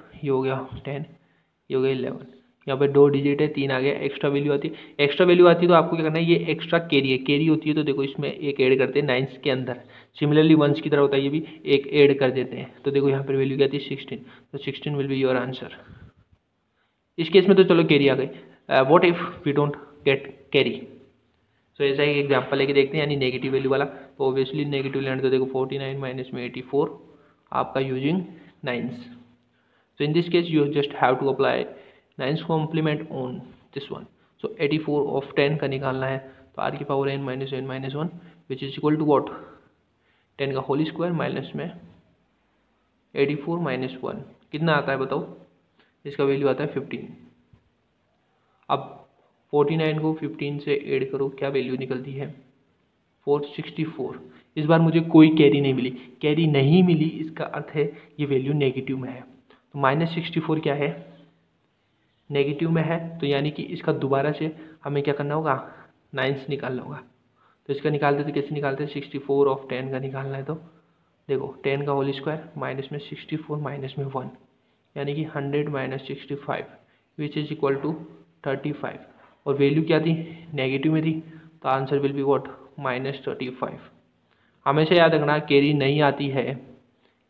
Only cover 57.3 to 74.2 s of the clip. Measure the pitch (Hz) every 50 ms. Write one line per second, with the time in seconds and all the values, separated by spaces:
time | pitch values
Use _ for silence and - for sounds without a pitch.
57.3 | - - 151 - - 147 147 - - 151 147 170 - - - - _ - 147 135
58.3 | 139 127 131 143 147 147 139 131 127 131 - - 131 131 127 131 127 123 - -
59.3 | - _ _ _ - _ _ _ - 143 139 131 139 156 165 165 - 175 165 -
60.3 | - 165 156 160 156 156 156 151 143 143 143 151 - - - - - - - _
61.3 | _ _ _ _ _ _ _ _ _ _ _ _ _ _ _ _ _ _ _ -
62.3 | 143 143 139 143 143 - 170 165 165 165 156 165 165 165 165 - - - 143 143
63.3 | 143 139 143 151 147 - 160 - 175 - - 165 151 127 135 131 135 135 143 151
64.3 | 147 - 156 156 156 - - - - - - 143 143 143 143 147 143 143 143 143
65.3 | 147 156 160 175 135 139 - - - - - _ _ _ _ _ - 135 131 135
66.3 | 143 139 - - 143 131 135 139 127 123 - - 147 135 - _ _ _ _ _
67.3 | _ _ _ _ _ _ _ - 139 - - 151 151 143 147 143 143 143 147 151
68.3 | 147 143 139 - 156 147 143 139 135 139 147 139 - 147 143 - - 135 - -
69.3 | 139 139 143 139 131 131 - - 131 123 131 135 135 131 139 135 135 135 139 139
70.3 | 135 135 135 139 156 160 - - _ _ _ _ _ _ _ _ _ _ _ -
71.3 | 139 131 135 139 131 - - 139 139 143 143 147 139 139 135 139 131 135 - 156
72.3 | 151 160 160 - - 147 131 135 131 135 135 - 151 143 - - 151 - - -
73.3 | 156 156 160 - 147 147 147 131 143 143 135 135 - 147 139 135 135 131